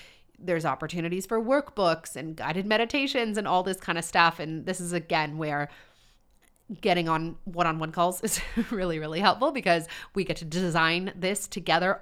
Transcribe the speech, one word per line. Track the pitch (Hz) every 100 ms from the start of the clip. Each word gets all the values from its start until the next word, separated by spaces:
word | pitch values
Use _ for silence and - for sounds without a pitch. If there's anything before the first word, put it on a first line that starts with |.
| - - _ _
there's | 175 165 156
opportunities | - 156 170 170 180 -
for | 226
workbooks | 226 285 285 - 175 160 - 127
and | 160 156
guided | 139 175 202
meditations | 220 233 285 269 262 226 208
and | 190
all | 180
this | 185 185
kind | - 170
of |
stuff. | - 185 170 165
And | 156 160 180
this | 180
is, | 175
again, | 175 165 160 151 156
where | 151 147 143 - - _ _ _ _ _ _ _ - 196
getting | 202 175 165
on | 160 165 - -
one-on-one | 170 170 160 160
calls | 180 175 185
is | 226 - - 233
<laughs> | 208
really, | 208 180 160
really | 156 160
helpful | 202 208 294
because | 277 180 170 165 - -
we | 196 180
get | 156
to | 160
design | 170 185 165 160 175 190 180
this | 185 202 -
together, | 196 175 170 185 -